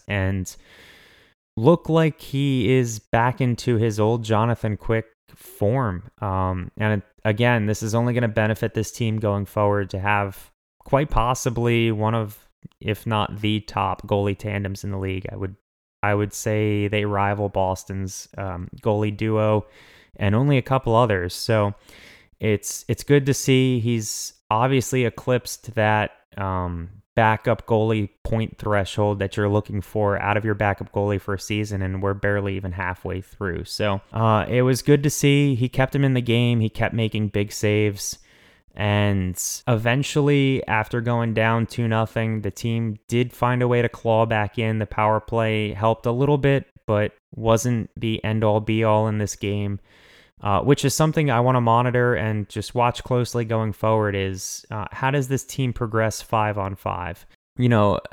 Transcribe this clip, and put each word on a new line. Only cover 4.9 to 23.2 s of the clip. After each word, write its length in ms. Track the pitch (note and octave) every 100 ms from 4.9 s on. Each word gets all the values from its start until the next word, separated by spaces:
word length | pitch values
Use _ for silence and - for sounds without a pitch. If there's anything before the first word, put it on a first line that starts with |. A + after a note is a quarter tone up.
| A2+ - _ _
form. 760 | - - - G#2 C3 A#2+ F2+ F#2 -
Um, 500 | G#2 F#2+ F#2 F#2 F2 -
and 240 | G#2+ G#2+
it, 60 | - _
again, 420 | A2 G#2 A#2+ A#2+ G#2
this 160 | G#2
is 120 | A2
only 200 | A2+ A#2+
gonna 140 | A#2 A#2+
benefit 460 | G#2+ G#2+ A2 A2
this 160 | - G#2+
team 280 | - A2+ A2
going 260 | G#2+ G2+
forward 460 | G2 - G#2 G2+ F#2+
to 80 | G2
have 520 | G2 G#2 G2+ - - _ _ _
quite 260 | - C#3 D3+
possibly 840 | - A#2 C3 C3 A#2 A#2+ A#2 A2+
one 220 | G#2+ G#2+
of, 340 | A2+ G#2 - _ _ - _
if 260 | - G#2 -
not 340 | G#2+ G2+ G#2
the 200 | G#2+ G#2+
top 460 | - G#2 G2 F#2 G2
goalie 300 | G#2 G2+ G2
tandems 460 | G#2+ G2+ G2 G2
in 100 | G2+
the 60 | G2
league. 280 | F#2+ F#2 -
I 60 | G2+
would, 200 | F#2+ G2 _ _ _ _
I 120 | G2+
would 180 | G#2 G#2
say 560 | - A2+ G#2+ G#2+ G#2 G2+
they 160 | G#2
rival 460 | G#2 G2+ G2+ G2+ G2+
Boston's, 800 | G2 F#2 F#2+ - F#2+ F#2+ - - -
um, 300 | G2 F2 F2+ -
goalie 320 | A#2 G#2 G#2+
duo 520 | G#2 A2 G#2+ G#2+ G#2+ - - - - _ -
and 180 | G2+
only 220 | G#2+ C#3+ C3+
a 60 |
couple 340 | - C3+ A#2 A2+
others. 380 | A#2+ G2 F2
So 400 | - - A2 G#2 - - - - - _ _
it's, 440 | A2 G#2 - - -
it's 160 | G#2+
good 220 | - C#3+